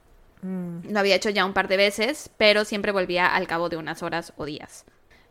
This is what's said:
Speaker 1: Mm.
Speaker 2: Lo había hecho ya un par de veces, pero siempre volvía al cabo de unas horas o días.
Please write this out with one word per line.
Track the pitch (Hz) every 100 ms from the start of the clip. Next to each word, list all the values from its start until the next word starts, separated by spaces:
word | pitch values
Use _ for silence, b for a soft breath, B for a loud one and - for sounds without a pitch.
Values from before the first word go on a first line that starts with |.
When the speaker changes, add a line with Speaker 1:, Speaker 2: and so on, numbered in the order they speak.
| _ - _ _
Speaker 1:
Mm. | 185 185 175 170 170
Speaker 2:
Lo | 208
había | 202 185
hecho | 220
ya | 202 190
un |
par | 190 190
de | 190
veces, | 202 208 220 302 - -
pero | 214 208
siempre | 214 208 208
volvía | 196 180 175 180
al | 175 180
cabo | 170 170
de | 165
unas | 156 160
horas | 170 165 170 -
o | 147
días. | 151 - - - _ _ b b